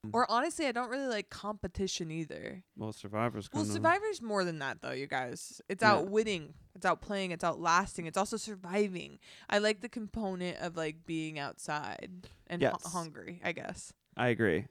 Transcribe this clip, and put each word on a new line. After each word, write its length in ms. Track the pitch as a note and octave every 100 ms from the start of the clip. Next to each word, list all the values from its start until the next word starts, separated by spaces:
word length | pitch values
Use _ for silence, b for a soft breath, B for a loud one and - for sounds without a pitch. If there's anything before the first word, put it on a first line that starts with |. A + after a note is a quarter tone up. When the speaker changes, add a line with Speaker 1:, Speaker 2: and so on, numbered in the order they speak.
| G#2+
Speaker 1:
Or 160 | A3 B3+
honestly, 340 | A3+ D#4 - D4
I 60 |
don't 180 | A#3+ B3
really 160 | C4 C4+
like 220 | A3 -
competition 800 | - G3+ G#3+ F#3+ - F#3+ - E3
either. 540 | D#3+ D#3 D2+ - F#3 - -
Speaker 2:
Well, 160 | A2
Survivor's 560 | G#2 G2+ G#2 A#2+ A2+ G2
Speaker 1:
Well, 80 | G2+
Speaker 2:
kinda 120 | G#2 G#2
Speaker 1:
Survivor's 440 | D#4+ F#4 G#4+ G4
more 220 | A#3 G#3
than 140 | F3+ D#3+
that, 220 | C#3 -
though, 100 | B2+
you 120 | C3 C#3+
guys. 560 | C3+ B2+ B2+ - - -
It's 140 | F#3+
Speaker 2:
Yeah. 100 | A3
Speaker 1:
outwitting. 640 | G3 F3+ G#3 A3 F#3 D3+ - -
It's 120 | F#3+ F#3
outplaying. 420 | E3+ - G3+ F#3+
It's 120 | E3
outlasting. 640 | F3 E3 E3+ E3+ G3 - E3
It's 100 | F3
also 200 | G3+ A3
surviving. 840 | - G3 F#3 G3 G#3 F3+ C#3+ D3 B B B
I 120 | G#3
like 220 | G#3+ G#3
the 80 | A3+
component 680 | - G#3+ - G3+ F#3 F3+ -
of, 180 | F3 E3
like, 300 | D#3+ D#3+ -
being 320 | D#3+ D#3 D#3
outside 920 | C#3+ - - D3+ G#2 - - F3+ - - _
and 160 | F3
hu-, 60 | E3+
Speaker 2:
Yes. 220 | - -
Speaker 1:
hungry, 480 | F3 E3 D3+ E2+ F3
I 80 | -
guess. 420 | E3 - - - - _ -
Speaker 2:
I 120 | B2
agree. 360 | A#2 A2 E2 A#2+